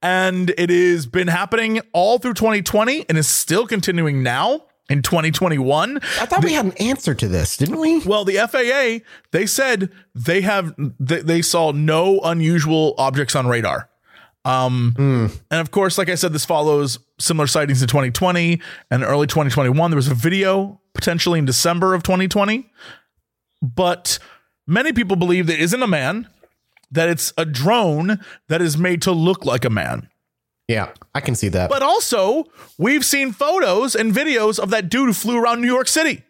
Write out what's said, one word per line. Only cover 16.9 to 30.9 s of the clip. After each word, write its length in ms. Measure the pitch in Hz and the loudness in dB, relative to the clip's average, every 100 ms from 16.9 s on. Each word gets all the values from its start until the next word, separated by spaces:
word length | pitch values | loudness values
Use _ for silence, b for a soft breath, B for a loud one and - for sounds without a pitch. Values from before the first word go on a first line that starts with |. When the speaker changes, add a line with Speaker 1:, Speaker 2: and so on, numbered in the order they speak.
| 120 _ _ | -6 _ _
Speaker 1:
similar 300 | - 160 143 | -4 0 0
sightings 340 | 165 143 135 | 0 0 0
in 60 | 127 | 2
twenty 240 | 139 131 | 0 0
twenty 480 | 117 185 175 170 170 B B B | 0 0 2 0 -2 B B B
and 100 | 123 | -2
early 240 | 127 143 147 | 0 0 0
twenty 240 | 160 143 | 0 0
twenty-one. 400 | 123 131 131 165 | 0 2 2 2
There 60 | 156 | 2
was 100 | 131 | 0
a 80 | |
video 680 | 127 160 190 190 196 196 202 _ | 0 0 0 2 0 -2 -8 _
potentially 460 | - - 170 175 170 | -6 -4 -2 0 0
in 60 | 139 | 0
December 480 | 120 - 175 185 | 0 0 0 0
of 100 | 185 | 0
twenty 240 | 170 185 190 | 0 0 0
twenty, 420 | 208 202 220 262 B B B B _ _ _ _ _ | 0 0 -2 -6 B B B B _ _ _ _ _
but 580 | 139 120 180 175 - - B B B B - | -6 -2 -2 -2 -4 -6 B B B B -2
many 260 | 185 294 | 0 2
people 240 | 233 202 190 | 0 0 0
believe 320 | 180 180 165 | 2 2 0
that 100 | 160 | 0
isn't 240 | 165 240 | 0 0
a 40 | 247 | 0
man, 400 | 160 135 202 240 _ _ _ _ _ _ | 0 -2 -4 -8 _ _ _ _ _ _
that 180 | 139 165 | -2 0
it's 240 | 170 - - | 0 -4 -4
a 80 | |
drone 760 | 160 135 147 240 196 151 175 208 B B _ | -4 -2 2 2 2 0 0 -2 B B _
that 140 | 160 | -2
is 140 | 175 147 | 0 0
made 240 | 180 175 | 0 0
to 100 | - | 0
look 320 | 175 165 185 | 2 2 0
like 200 | 139 127 | -2 -2
a 60 | 123 | 0
man. 380 | 107 65 60 - _ _ _ _ _ _ | -2 -2 -6 -10 _ _ _ _ _ _
Speaker 2:
Yeah, 220 | 113 98 | -4 -4